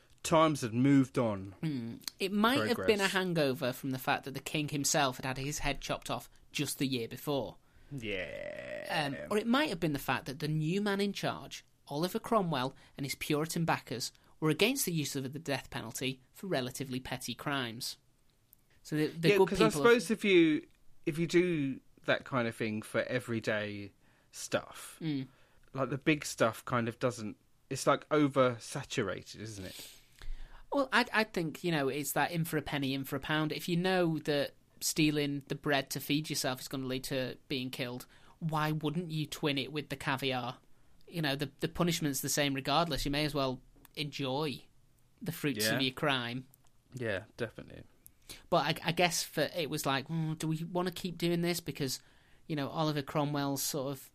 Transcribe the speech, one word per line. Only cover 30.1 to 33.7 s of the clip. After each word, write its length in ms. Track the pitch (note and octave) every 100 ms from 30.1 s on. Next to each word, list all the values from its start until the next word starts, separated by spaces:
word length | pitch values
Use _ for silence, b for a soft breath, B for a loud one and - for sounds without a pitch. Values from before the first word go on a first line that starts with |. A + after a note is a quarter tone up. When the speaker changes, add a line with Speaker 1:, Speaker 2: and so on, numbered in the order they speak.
| b b b b b b
Speaker 2:
Well, 180 | C#4 C4
I, 140 | G#3 B3
I 100 | G#3+
think, 400 | A3 - D#3+ -
you 80 | F3
know, 160 | D#3+ C3+
it's 240 | C3+ C#3+
that 180 | D#3 C#3+
in 120 | E3+ D#3+
for 120 | D#3
a 40 |
penny, 320 | C#3+ D3 C#3
in 100 | C#3
for 120 | C3 C#3
a 40 |
pound. 300 | - D#3 D3+
If 180 | D3
you 80 | -